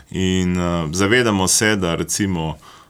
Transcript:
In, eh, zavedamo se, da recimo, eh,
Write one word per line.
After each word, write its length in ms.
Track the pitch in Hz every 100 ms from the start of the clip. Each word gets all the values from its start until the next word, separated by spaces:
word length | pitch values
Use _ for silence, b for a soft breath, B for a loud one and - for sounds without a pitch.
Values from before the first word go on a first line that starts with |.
| B
In, 460 | - 92 92 90 90
eh, 280 | 87 85 78
zavedamo 560 | 87 98 123 117 101 92
se, 280 | - 107 107
da 200 | 87 82
recimo, 640 | 82 - 98 90 80 78
eh, 220 | - - -